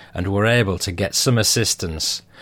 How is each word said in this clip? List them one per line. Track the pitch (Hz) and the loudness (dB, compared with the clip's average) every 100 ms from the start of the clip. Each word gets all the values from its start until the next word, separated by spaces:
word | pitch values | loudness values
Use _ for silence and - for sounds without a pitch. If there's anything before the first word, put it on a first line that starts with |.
| - | -12
and | - 92 | -6 -2
were | 98 110 | 2 4
able | 120 98 90 | 4 2 0
to | - | -4
get | 90 98 | -4 -2
some | - 139 117 | 0 2 2
assistance, | 107 123 104 - 90 80 - - - - | 2 2 0 -2 -4 -4 -6 -6 -12 -20